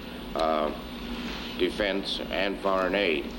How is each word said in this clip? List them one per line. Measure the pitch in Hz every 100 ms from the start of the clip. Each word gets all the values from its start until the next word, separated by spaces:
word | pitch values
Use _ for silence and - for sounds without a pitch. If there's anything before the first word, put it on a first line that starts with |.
| - - - -
uh, | 80 78 76 - - - - - - - - -
defense | 90 - 101 98 - - -
and | 85 98 95
foreign | 95 95 92 98
aid | 95 73 -